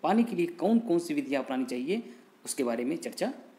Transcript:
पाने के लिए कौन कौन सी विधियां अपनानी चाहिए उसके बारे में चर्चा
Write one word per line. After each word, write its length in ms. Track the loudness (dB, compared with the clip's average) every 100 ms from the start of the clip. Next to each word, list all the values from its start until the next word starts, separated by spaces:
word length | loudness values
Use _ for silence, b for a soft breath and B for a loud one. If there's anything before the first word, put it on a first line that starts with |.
पाने 200 | 4 4
के 120 | 4 2
लिए 100 | -2
कौन 340 | 0 4 4
कौन 200 | 4 0
सी 140 | 2
विधियां 300 | -2 0 -2
अपनानी 220 | 0 -2 -2
चाहिए 480 | -4 -2 -4 -4 B B _ -10
उसके 180 | -2
बारे 220 | -2 0 -2
में 120 | -4
चर्चा 360 | -6 -4 -4 -4 -16